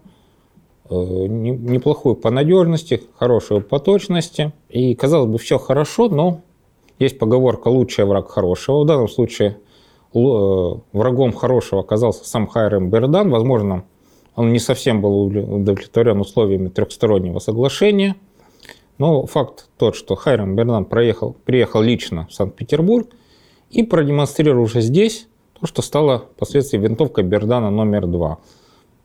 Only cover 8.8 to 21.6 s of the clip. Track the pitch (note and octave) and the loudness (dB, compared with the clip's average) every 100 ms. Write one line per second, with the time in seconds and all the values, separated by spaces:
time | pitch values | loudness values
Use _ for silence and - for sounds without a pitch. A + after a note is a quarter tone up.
8.8 | D3 C#3+ G#2+ - A2+ - G#2 G2+ _ _ | 2 2 0 -2 -2 0 -2 -2 _ _
9.8 | _ _ _ A#2 C3+ A2 G2 F#2+ F2 - | _ _ _ 0 2 2 2 0 -2 -4
10.8 | - G2+ B2 B2 B2+ - B2 B2 - G2 | -6 -2 0 2 0 0 0 0 0 -4
11.8 | - G#2+ A#2 - - A#2 G2+ A#2 G#2+ G2+ | -2 0 0 -2 -6 -6 -2 -2 0 0
12.8 | F#2 A2+ C3 F#3 G3+ A#2 B2+ A#2 G2+ F#2 | 0 0 2 2 2 2 2 0 -2 -4
13.8 | - _ _ _ _ - A#2 A#2+ - B2 | -10 _ _ _ _ -2 0 0 0 -2
14.8 | C3 G#2+ G2+ G2+ G2 G2+ - G2+ G2+ G2 | -2 0 0 0 0 -4 -4 -2 -2 -2
15.8 | - A#2 A#2 G2+ - A#2+ G#2 F#2+ F#2 - | -2 0 2 2 0 0 0 0 -2 -4
16.8 | G3 - A2 G2 F2+ F#2 - A2 C3+ - | -4 -2 0 0 -2 -6 -6 -2 -2 0
17.8 | G#3 G3+ G3 F#3+ _ _ _ _ - - | 0 2 0 -4 _ _ _ _ -20 -20
18.8 | _ - D3+ C#3+ - D3+ B2 - - - | _ -2 0 0 0 -2 -4 -8 -14 -2
19.8 | A2 - - G2 D3+ A#2 F#2+ G2+ A#2+ A2 | -2 -2 -6 -4 0 0 0 -2 0 0
20.8 | F2+ A2+ A#2 - - - - B2 | 0 0 0 0 -6 -8 0 0